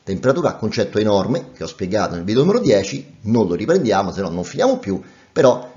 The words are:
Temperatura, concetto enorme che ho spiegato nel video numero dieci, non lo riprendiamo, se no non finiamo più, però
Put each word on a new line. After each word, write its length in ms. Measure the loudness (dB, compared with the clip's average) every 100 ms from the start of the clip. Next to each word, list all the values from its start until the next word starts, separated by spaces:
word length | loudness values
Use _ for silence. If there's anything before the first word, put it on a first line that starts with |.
Temperatura, 520 | -8 -2 0 2 0
concetto 440 | -2 -4 -2 -2 0
enorme 520 | 2 2 2 -4 -6
che 120 | -12
ho 20 | -12
spiegato 480 | -8 -4 -2 -2
nel 100 | -4
video 160 | -2 2
numero 200 | 2 2
dieci, 560 | 4 2 2 -8 -12 -10
non 240 | 0 2 2
lo 80 |
riprendiamo, 560 | 0 0 2 2 0 0
se 120 | -4
no 80 | -6
non 140 | -6
finiamo 340 | -6 -2 0 0
più, 240 | -4 -6 -8 -20 _
però 400 | 2 2 2 -4